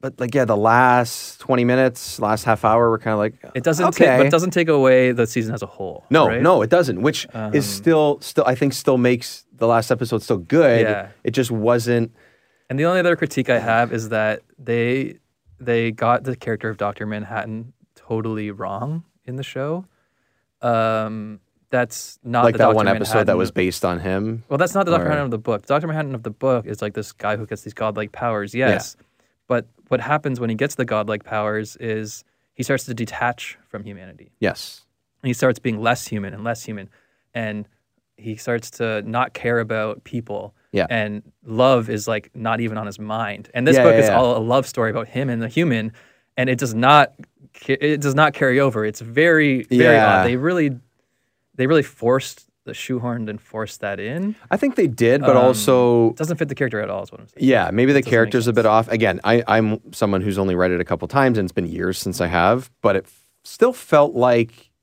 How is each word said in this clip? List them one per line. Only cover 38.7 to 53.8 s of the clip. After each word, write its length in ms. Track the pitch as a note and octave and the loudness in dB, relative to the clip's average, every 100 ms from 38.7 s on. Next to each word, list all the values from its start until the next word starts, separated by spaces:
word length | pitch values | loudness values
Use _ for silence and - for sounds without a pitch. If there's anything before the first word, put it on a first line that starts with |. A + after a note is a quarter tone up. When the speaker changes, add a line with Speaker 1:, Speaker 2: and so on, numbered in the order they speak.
Speaker 2:
to 300 | - A#2 A2 | -8 -4 -4
not 320 | G#2 A#2 B2+ | -4 -4 -4
care 260 | - B2 A#2 | -4 -2 -2
about 440 | A2 A2 G#2+ G#2 | -2 -4 -6 -8
people. 500 | - B2 A#2 G#2 G#2 _ _ | -10 -10 -8 -10 -10 _ _
Speaker 1:
Yeah. 140 | G#2 F2 | -4 -2
Speaker 2:
And 340 | A#2 G#2+ G#2 - _ - | -2 -4 -6 -12 _ -10
love 440 | A2+ B2+ B2+ G#2+ | 2 4 4 0
is, 180 | A2 G#2 | -6 -4
like, 220 | G#2+ - - | -6 -8 -10
not 260 | A2+ A2+ | -4 -4
even 160 | A#2 G#2+ | -4 -6
on 80 | G#2 | -10
his 140 | G2 | -12
mind. 500 | G#2+ A2 A2 G2+ G#2+ | -10 -6 -6 -10 -10
And 140 | A#2+ B2+ | -2 4
this 80 | C#3 | 6
Speaker 1:
Yeah, 80 | |
Speaker 2:
book 100 | A#2+ | 6
Speaker 1:
yeah, 60 | A2+ | 6
Speaker 2:
is 60 | A2 | 4
Speaker 1:
yeah. 80 | G2+ | 4
Speaker 2:
all 200 | B2+ A#2 | 2 0
a 20 | |
love 280 | A2+ B2+ C3 | 2 0 0
story 240 | - A2 | -4 -4
about 160 | A2 A2 | -4 -6
him 220 | - C3+ | -6 -4
and 120 | A#2 | -4
the 60 | A2+ | -4
human. 440 | D3+ E3+ A#2 A2 A2 _ _ _ - | -2 0 0 -4 -10 _ _ _ -4
And 120 | B2+ | -2
it 80 | B2+ | 0
does 140 | C3 A2 | -2 0
not 380 | B2+ D3 C#3 _ - _ _ | 6 6 6 _ -20 _ _
ca-, 240 | - - C3+ | -20 -6 -2
it 180 | D3 D3+ | 0 0
does 140 | D3 C3+ | 0 2
not 180 | D3+ | 2
carry 260 | C#3+ C3+ B2+ | 2 0 2
over. 260 | C#3 A2+ G#2+ | 2 0 -6
It's 160 | G#2+ | -8
very, 600 | A2+ A#2+ E3 D#3+ D3 C3 | -6 0 4 4 2 0
very 320 | A2 B2 B2 A#2 | 0 4 6 6
Speaker 1:
Yeah. 260 | G#2+ G2 | 6 4
Speaker 2:
odd. 40 | F#2+ | 2
They 100 | B2+ | 0
really, 420 | D3+ F3+ D3+ B2 _ _ _ _ _ _ _ - | -2 0 -2 -4 _ _ _ _ _ _ _ -4
they 120 | C3 | 2
really 160 | D#3+ | 2
forced, 600 | - _ A#2 C3 - - _ _ - | 2 _ 0 0 0 -16 _ _ -16
the 60 | |
shoehorned 580 | - - B2+ A#2+ A#2+ A2 | -14 -6 -6 -4 -6 -8
and 100 | G#2 | -12
forced 400 | _ A2 A2 - | _ -10 -10 -8